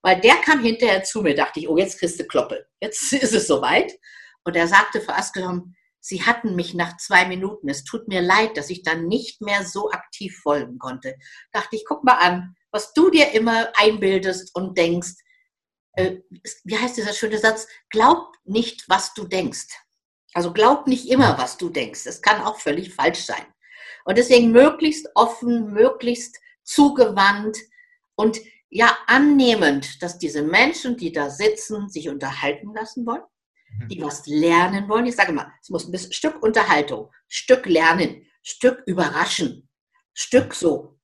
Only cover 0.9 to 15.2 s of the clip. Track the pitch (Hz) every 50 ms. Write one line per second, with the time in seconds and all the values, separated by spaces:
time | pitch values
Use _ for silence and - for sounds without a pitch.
0.9 | 190 190 190 - - 220 196 156 139 151 156 - - 156 160 170 156 170 190 185
1.9 | - - 190 165 - - 180 - - 156 - - - - - _ _ _ 196 214
2.9 | - - - - - 277 285 214 220 202 - - 147 - - 123 160 233 359 -
3.9 | - _ _ - - - - - _ _ _ 175 165 170 170 170 196 196 214 -
4.9 | - 214 214 - - - 190 - - 190 185 180 180 180 180 - - _ _ _
5.9 | _ _ _ - 196 175 175 220 233 233 - 214 185 180 165 - - 170 170 170
6.9 | - - - - 202 180 190 190 185 185 190 196 208 - - 139 139 - - -
7.9 | - 220 - 208 190 185 175 180 190 214 220 214 220 147 143 - 180 175 - 160
8.9 | 165 165 165 175 214 262 240 - - _ 214 202 202 202 190 175 - 196 214 214
9.9 | 208 - - _ - - 202 - - - _ 147 147 147 - 123 123 131 - 131
10.9 | 127 131 - 131 131 _ _ - - - - _ - 208 - - - 214 - -
11.9 | 302 - - 254 247 - 175 180 180 185 180 - - _ _ _ - 214 - -
12.9 | _ 302 339 381 330 320 277 - - 220 220 233 226 226 226 226 - - 214 214
13.9 | 214 202 196 190 196 190 185 190 180 185 - - _ 175 190 180 185 180 170 170
14.9 | 175 175 170 - - _